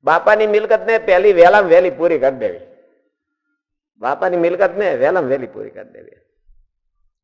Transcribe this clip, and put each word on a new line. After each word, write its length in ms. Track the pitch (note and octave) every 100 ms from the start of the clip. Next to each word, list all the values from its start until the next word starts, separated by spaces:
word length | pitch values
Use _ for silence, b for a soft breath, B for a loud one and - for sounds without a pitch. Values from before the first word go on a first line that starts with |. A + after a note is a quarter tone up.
| -
બાપાની 400 | E3 G#3 G#3+ G#3+
મિલકતને 520 | G#3 G#3+ G#3+ F#3+ A3+
પહેલી 340 | A3 F3+ G#3
વહેલામાં 380 | F3+ E3+ G#3 F#3+
વહેલી 200 | E3+ F3+
પૂરી 280 | D#3+ E3+ D3+
કરી 120 | C3
દેવી. 300 | C3+ G#2+ F2 - _ _ _ _ _ _ _ _ _ _ _ _ _
બાપાની 380 | A#2 C#3+ F#3+ F3
મિલકતને 600 | E3+ F3 F#3+ F3+ G3+ C3+
વહેલામાં 340 | C3+ F3+ C3+
વહેલી 160 | C3+ B2
પૂરી 240 | G#2 A2
કરી 140 | -
દેવી. 260 | G2 - - _ _ _ _ _ _ _ _ _ _ _